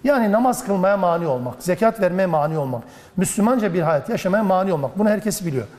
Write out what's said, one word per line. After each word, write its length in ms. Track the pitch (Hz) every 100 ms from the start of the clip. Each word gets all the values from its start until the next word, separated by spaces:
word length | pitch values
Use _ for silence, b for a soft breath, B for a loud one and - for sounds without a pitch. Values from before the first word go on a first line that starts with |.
Yani 280 | 254 277 220
namaz 340 | 214 254 233 -
kılmaya 300 | 196 190 202
mani 300 | 175 170 165
olmak, 360 | 127 123 113
zekat 380 | 170 180 226 220
vermeye 260 | 180 180 190
mani 320 | 160 151 156
olmak, 240 | 139 120 - B B -
Müslümanca 580 | 175 - 220 254 208
bir 80 | 175
hayat 260 | 160 151 -
yaşamaya 360 | 226 185 208
mani 280 | 208 185 190
olmak. 260 | 160 135 190
Bunu 100 | 214
herkes 380 | 208 214 - 175
biliyor. 200 | 131 104